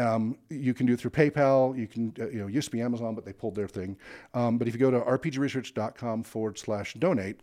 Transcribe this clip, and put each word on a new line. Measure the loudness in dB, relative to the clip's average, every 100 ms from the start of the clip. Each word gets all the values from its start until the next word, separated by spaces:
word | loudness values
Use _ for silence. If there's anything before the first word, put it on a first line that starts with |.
| 2 2
um, | 0 -4 -10
you | -4 -2
can | 2 2
do |
it | 2
through | 0
PayPal. | 4 4 6 6 6 4 2
You | -6
can, | -4 -4 -4
uh, | -6
you | -6
know, | -4
used | -2 -2
to |
be | -2
Amazon, | -2 -2 -4
but | -6 -10
they |
pulled | -8 -6
their | -4 -6
thing. | -6 -8 -10 -14 -20 -8
Um, | -2 2 2
but | 0
if |
you | 2
go | 4
to | 4
R | 2 0
P | 0
G | -2
research | -2 -4 -6 -4
dot | -6 -4
com | -6 -4
forward | -4 -4 -6 -6
slash | -4 -4 -4 -2
donate, | 0 0 -2 -8